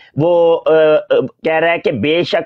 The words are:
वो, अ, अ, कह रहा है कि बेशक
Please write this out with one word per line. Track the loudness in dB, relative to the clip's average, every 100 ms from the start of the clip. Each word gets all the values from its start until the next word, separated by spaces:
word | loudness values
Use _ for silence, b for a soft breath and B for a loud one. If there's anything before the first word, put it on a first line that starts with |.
| b -4
वो, | 0 2 2
अ, | 2 2
अ, | 2 4 2 0 -2
कह | -2 -6 -4 0
रहा | 0
है | -2
कि | -4
बेशक | -4 -2 -2 -2 -4